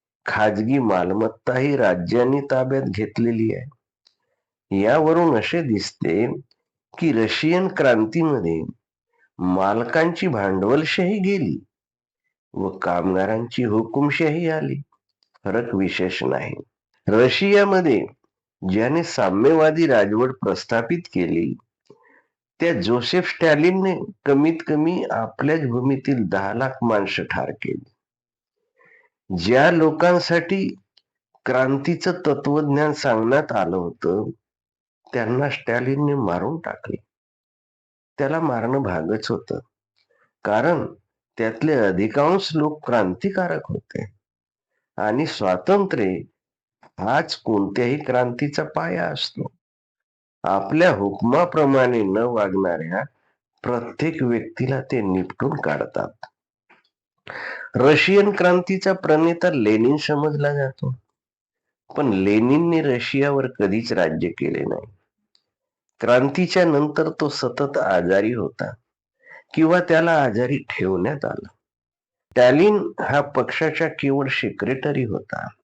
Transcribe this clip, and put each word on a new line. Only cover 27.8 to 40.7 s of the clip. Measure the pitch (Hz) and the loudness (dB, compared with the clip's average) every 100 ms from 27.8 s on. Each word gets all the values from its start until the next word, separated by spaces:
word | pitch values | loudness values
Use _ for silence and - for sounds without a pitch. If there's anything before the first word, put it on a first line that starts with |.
| - _ _ _ _ _ _ _ _ _ _ _ _ _ - 92 | -12 _ _ _ _ _ _ _ _ _ _ _ _ _ -10 -4
ज्या | 85 127 156 | 2 4 4
लोकांसाठी | 170 160 156 175 175 170 170 170 196 190 - _ _ _ _ _ _ - | 4 2 4 2 2 2 0 0 -2 -4 -8 _ _ _ _ _ _ -2
क्रांतीचं | 127 131 139 143 170 185 | 0 2 0 -2 -2 -2
तत्वज्ञान | 180 156 135 143 147 147 139 151 | -2 -2 -2 0 0 0 2 0
सांगण्यात | 147 143 110 113 135 151 | 0 0 0 2 2 0
आलं | 113 85 92 | -2 -2 -2
होतं, | 85 - 82 95 107 - _ _ _ _ _ _ _ | -6 -6 -2 -2 -4 -10 _ _ _ _ _ _ _
त्यांना | 120 110 123 143 | -4 -2 -2 -2
स्टॅलिनने | 131 - 120 123 139 147 | -4 -4 -2 -2 0 0
मारून | 143 104 87 98 165 | 0 -2 -2 -4 -6
टाकले. | - - - - _ _ _ _ _ _ _ _ _ _ _ - | -10 -12 -10 -12 _ _ _ _ _ _ _ _ _ _ _ -6
त्याला | 139 160 | -4 -2
मारणं | 160 120 113 135 | -2 -2 -2 -2
भागच | 113 87 80 107 - | -2 -4 -4 -4 -4
होतं, | 107 - - - _ _ _ _ _ _ _ | -6 -6 -10 -12 _ _ _ _ _ _ _
कारण | 107 107 139 | -2 0 2